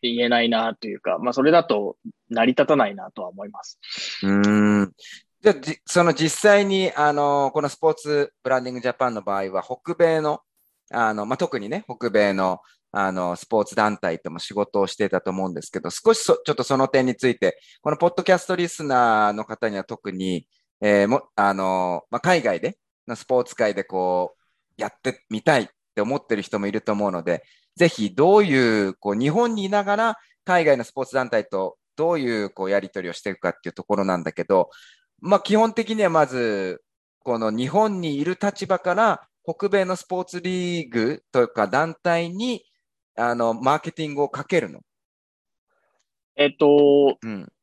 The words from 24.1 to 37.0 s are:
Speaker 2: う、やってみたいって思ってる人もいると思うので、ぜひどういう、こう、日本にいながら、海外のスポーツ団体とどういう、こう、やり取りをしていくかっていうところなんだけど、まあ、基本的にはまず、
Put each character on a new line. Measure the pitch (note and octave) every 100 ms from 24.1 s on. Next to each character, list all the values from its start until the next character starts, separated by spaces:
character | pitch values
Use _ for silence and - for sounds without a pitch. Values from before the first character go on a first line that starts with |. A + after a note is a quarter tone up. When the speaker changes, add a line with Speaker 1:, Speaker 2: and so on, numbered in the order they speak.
| F2+ F2+ _ _ _ _ -
Speaker 2:
う、 |
や | A2
っ | _
て | C3+ - _
み | G#2+
た | D#3 C#3+
い |
っ | G2+ _ _ -
て |
思 | G#2 C#3
っ |
て | _ G#2
る |
人 | G2 G#2
も | G2
い |
る | G#2+
と | -
思 | G#2 G#2
う |
の | F2+
で、 | E2 E2+ _ _ _ -
ぜ | F3
ひ | - G2+ F#2
ど | D#3+ G#3
う | G3+
い | C3+ A#2+ A2 G2
う、 |
こ | F#2 G#2 G2+
う、 |
日 | C3+
本 | F3 A#3+
に | A3 G3
い |
な | G#3
が | G3 G#3
ら、 | A3+ G#3+ _ _ -
海 | F3+
外 | D#3 C3+
の | A#2
ス |
ポ | -
ー | B2+
ツ | C3
団 | B2+
体 | A2+ G#2
と | G2 F#2 - _ -
ど | E3
う | E3+
い | B2+ A2+ G2+
う、 |
こ | -
う、 | F#2+
や | G2+
り | F#2+
取 | G2+
り | F2
を |
し | E2+
て | G#2
い | F#2
く |
か | F2+
っ | -
て | F2
い |
う |
と | -
こ | - G2+
ろ | F#2+
な | F2+
ん |
だ | D#2+
け | - F#2
ど、 | F#2+ F2 - - _ _ _
ま | F3+ G3
あ、 |
基 | - G#3+
本 | A3+
的 | A3+ G#3+
に | A3
は | G3
ま | E3 C#3+
ず、 | B2+ A#2 G2+ F#2+ F2+ _ _